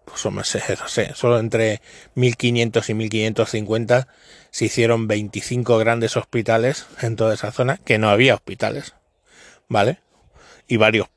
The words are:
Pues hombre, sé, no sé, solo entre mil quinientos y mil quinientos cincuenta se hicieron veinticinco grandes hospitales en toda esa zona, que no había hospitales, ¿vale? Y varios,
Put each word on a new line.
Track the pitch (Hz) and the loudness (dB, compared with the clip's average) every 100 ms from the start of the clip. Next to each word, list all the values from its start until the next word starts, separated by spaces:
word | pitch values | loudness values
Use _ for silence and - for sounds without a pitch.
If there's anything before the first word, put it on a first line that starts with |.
Pues | - - | -18 -8
hombre, | 107 98 | -6 -6
sé, | - - - 92 | -6 -6 -4 -6
no | - | -6
sé, | - 92 | -4 -4
solo | - 123 120 | -2 0 2
entre | 113 113 110 104 - - - | 0 0 0 -2 -8 -20 -10
mil | 127 123 117 | 0 0 2
quinientos | 120 120 117 110 - | 0 0 0 0 -2
y | |
mil | 110 110 | -4 -2
quinientos | 110 110 107 110 | -2 0 0 -2
cincuenta | 110 104 110 117 123 127 _ - - _ | -2 -2 -2 2 0 0 _ -20 -20 _
se | - 110 | -4 -2
hicieron | - 113 113 110 | 2 2 2 0
veinticinco | 104 104 104 - 123 117 113 | -2 -4 -8 -6 -2 2 4
grandes | 110 117 113 117 | 4 0 0 -2
hospitales | - 117 110 113 123 - - - | -4 -4 0 2 0 -4 -10 -8
en | 117 113 | -4 0
toda | 110 | 0
esa | 104 110 | 0 -4
zona, | - 127 180 | -2 -2 -2
que | - 110 | 0 2
no | 107 | 4
había | 104 131 | 4 4
hospitales, | 104 - 98 110 139 - - _ _ _ - - _ - | 2 -2 -6 -4 -4 -12 -20 _ _ _ -20 -20 _ -2
¿vale? | 110 107 - _ _ _ - - - - | 0 2 0 _ _ _ -20 -20 -16 -2
Y | 113 | 2
varios, | 107 110 - | 4 4 -2